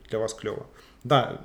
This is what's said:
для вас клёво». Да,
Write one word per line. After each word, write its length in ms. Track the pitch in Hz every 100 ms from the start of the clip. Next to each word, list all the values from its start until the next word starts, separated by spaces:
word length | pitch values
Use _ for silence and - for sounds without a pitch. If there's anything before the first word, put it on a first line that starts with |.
| -
для 100 | 110
вас 140 | 110
клёво». 320 | - 107 - - - - -
Да, 380 | 120 143 117 -